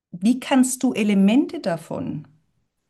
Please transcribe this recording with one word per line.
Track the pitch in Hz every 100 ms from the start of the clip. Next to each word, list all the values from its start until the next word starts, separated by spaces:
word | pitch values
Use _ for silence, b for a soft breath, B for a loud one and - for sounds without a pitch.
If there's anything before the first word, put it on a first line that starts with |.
| _
wie | 175 196 262
kannst | - 269 254 -
du | 254
Elemente | - 208 202 196 240 349 330
davon | 196 165 - - - 151 - _ _ _ _ _ _